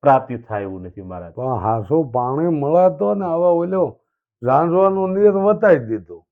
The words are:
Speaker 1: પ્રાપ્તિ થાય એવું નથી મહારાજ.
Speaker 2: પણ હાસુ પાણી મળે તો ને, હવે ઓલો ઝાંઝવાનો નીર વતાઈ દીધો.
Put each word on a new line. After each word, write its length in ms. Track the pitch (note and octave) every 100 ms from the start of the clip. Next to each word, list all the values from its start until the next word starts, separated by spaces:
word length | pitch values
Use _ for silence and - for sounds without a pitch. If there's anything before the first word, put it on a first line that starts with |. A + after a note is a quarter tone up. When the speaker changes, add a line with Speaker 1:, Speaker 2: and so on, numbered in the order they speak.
Speaker 1:
પ્રાપ્તિ 340 | C#3+ C3 B2+ A#2+
થાય 260 | A#2 G#2+
એવું 200 | G2+ F#2+
નથી 200 | F2+ F2+
મહારાજ. 300 | F#2 F2+ F2
Speaker 2:
પણ 220 | E2 B2+
હાસુ 560 | A#2+ A2 A2+ G2+ D#3 D3
પાણી 340 | A#2+ B2 C#3 E3+
મળે 500 | D#3 C#3+ E3+ F#3 F3+
તો 160 | G3+
ને, 120 | G#3 F#3
હવે 180 | E3
ઓલો 560 | F3 E3+ F3 F#3+ D#3 A2 _ _ _ _
ઝાંઝવાનો 640 | A#2+ C3+ E3 F3 F#3+ F#3+ F#3+
નીર 240 | F#3 G#3
વતાઈ 480 | G3 G3 G#3+ G#3+ D#3+
દીધો. 480 | A2+ A2 F2+ - _